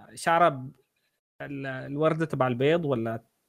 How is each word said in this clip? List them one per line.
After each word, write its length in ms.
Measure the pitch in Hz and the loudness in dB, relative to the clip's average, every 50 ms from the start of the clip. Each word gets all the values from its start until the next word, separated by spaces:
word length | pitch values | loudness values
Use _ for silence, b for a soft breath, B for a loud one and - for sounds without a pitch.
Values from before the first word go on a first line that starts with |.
| 98 - 110 | -20 -20 -14
شعرها 340 | 123 - 170 165 170 175 165 | -6 0 2 4 6 6 4
ب-، 220 | 147 131 127 135 - _ _ _ _ _ _ _ _ _ _ _ _ - | 4 0 -8 -12 -14 _ _ _ _ _ _ _ _ _ _ _ _ -16
ال-، 240 | 139 139 143 139 135 | -14 -12 -10 -10 -8
الوردة 600 | 135 131 131 131 131 143 143 156 160 165 156 165 | -8 -8 -10 -10 -8 -4 0 2 2 2 0 -2
تبع 220 | 156 - 139 127 127 | -2 0 0 2 2
البيض 380 | 123 117 131 143 160 175 170 | 2 2 2 2 2 2 2
ولا 380 | 143 135 117 113 113 113 117 - _ _ _ _ | 0 -2 -2 -2 -4 -6 -8 -10 _ _ _ _